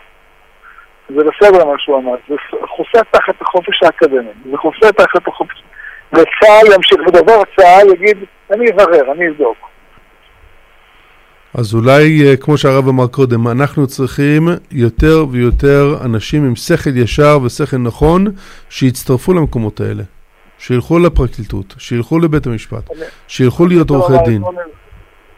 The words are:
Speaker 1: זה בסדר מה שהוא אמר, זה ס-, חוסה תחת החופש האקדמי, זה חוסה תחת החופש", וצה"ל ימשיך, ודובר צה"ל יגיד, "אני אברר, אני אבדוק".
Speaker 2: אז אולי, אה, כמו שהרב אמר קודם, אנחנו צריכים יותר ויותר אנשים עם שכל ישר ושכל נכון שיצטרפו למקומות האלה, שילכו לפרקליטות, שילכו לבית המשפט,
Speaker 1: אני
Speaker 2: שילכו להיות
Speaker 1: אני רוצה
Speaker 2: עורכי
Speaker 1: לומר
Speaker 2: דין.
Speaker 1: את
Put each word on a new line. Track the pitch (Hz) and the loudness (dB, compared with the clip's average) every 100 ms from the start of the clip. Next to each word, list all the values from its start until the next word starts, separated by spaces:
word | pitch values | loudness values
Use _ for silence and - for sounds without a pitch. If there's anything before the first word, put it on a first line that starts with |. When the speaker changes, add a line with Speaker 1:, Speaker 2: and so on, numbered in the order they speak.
| - _ _ _ _ _ _ - _ _ - | -4 _ _ _ _ _ _ -20 _ _ -8
Speaker 1:
זה | 139 | -2
בסדר | 151 - 202 185 151 | -2 2 4 4 2
מה | 139 | -2
שהוא | - 135 | -2 -4
אמר, | 127 123 - | -4 -8 -8
זה | 143 | -12
ס-, | - - - | -10 -12 -10
חוסה | - 147 226 214 | -10 -2 -2 0
תחת | 202 - - | 0 -2 -4
החופש | - 180 175 190 | -2 -2 -2 0
האקדמי, | 170 - 156 131 117 107 131 | 0 2 0 -2 -6 -14 -12
זה | 143 | -6
חוסה | - - 427 | -6 2 2
תחת | - 185 - - | 4 2 0 -6
החופש", | - - - _ - - - - | -10 -12 -16 _ -20 -20 -20 -6
וצה"ל | 165 160 - 214 214 220 190 | -2 -2 2 4 6 6 4
ימשיך, | 165 185 180 | 4 2 2
ודובר | 180 160 226 190 - | 2 4 4 2 4
צה"ל | 180 185 202 | 6 6 6
יגיד, | 175 208 196 196 _ - | 4 0 -2 -6 _ -6
"אני | 208 240 | -2 0
אברר, | 185 180 165 131 | 2 2 2 0
אני | 151 175 | -2 -6
אבדוק". | 151 123 110 - _ _ _ _ _ _ _ _ _ _ _ _ _ _ _ _ _ _ 131 | -2 -4 -4 -12 _ _ _ _ _ _ _ _ _ _ _ _ _ _ _ _ _ _ -8
Speaker 2:
אז | 110 113 | -4 -2
אולי, | 120 143 156 156 139 | 2 4 4 4 4
אה, | 131 | 2
כמו | - 147 | 0 0
שהרב | 143 135 131 | 2 0 0
אמר | 131 123 | 0 -2
קודם, | 139 127 117 117 | -2 -2 0 -2
אנחנו | 120 143 - 131 | -2 -4 -4 -6
צריכים | - 131 - 143 151 165 175 - | -4 -6 -4 -2 0 0 -4 -8
יותר | 139 117 - 156 160 147 | -4 -2 0 2 2 0
ויותר | 123 120 - 143 143 143 151 123 | -2 -2 0 2 2 0 -2 -4
אנשים | 110 - 151 139 | -6 -4 -2 -2
עם | 120 | -4
שכל | - 165 151 123 | -4 -4 -2 -2
ישר | 113 - 147 147 120 | -2 0 2 2 0
ושכל | - 147 131 | -6 -6 -4
נכון | 120 - 151 175 208 196 - - - | -6 -2 0 0 -2 -6 -16 -20 -18
שיצטרפו | - 131 123 - 123 - | -4 -2 -2 -4 -4 -2
למקומות | 180 143 120 107 - | -2 -2 -4 -8 -6
האלה, | 104 104 101 _ _ _ _ _ | -8 -8 -12 _ _ _ _ _
שילכו | - 123 127 170 | -6 -4 -2 0
לפרקליטות, | 170 - 123 - 104 101 98 - | 0 0 -4 -6 -12 -12 -12 -18
שילכו | - 120 117 165 | -8 -8 -4 -2
לבית | 170 151 127 | -2 -2 -4
המשפט, | 113 - 110 - | -8 -10 -14 -14
Speaker 1:
אני | 160 160 - - | -16 -18 -20 -12
Speaker 2:
שילכו | - 127 127 175 | -2 -2 0 2
להיות | 175 151 | 2 0
Speaker 1:
אני | 147 | 0
רוצה | 180 | 2
Speaker 2:
עורכי | - - | 2 0
Speaker 1:
לומר | 110 98 | -2 -4
Speaker 2:
דין. | 180 | -10
Speaker 1:
את | 165 - _ - _ _ _ | -14 -18 _ -20 _ _ _